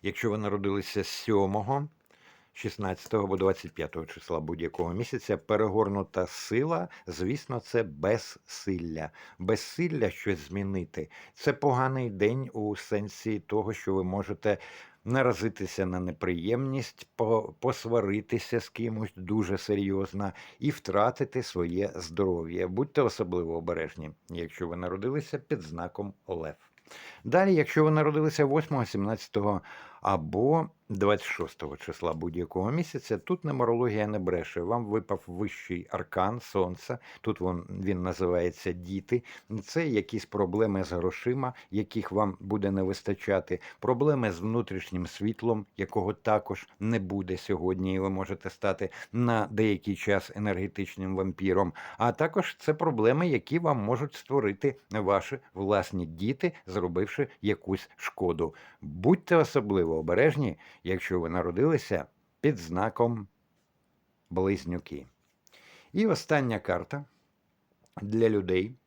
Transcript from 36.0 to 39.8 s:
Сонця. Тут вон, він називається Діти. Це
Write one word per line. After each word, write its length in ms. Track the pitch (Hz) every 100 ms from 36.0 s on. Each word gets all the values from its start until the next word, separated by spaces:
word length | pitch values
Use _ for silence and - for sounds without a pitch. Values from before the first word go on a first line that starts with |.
| 90 - 95 120
Сонця. 580 | - 101 90 90 - 127 - -
Тут 200 | 113 -
вон, 260 | 92 87 87
він 320 | 95 95 90
називається 680 | 90 87 90 87 87 - 95
Діти. 520 | 87 87 95 - - - - _ 110
Це 220 | - 160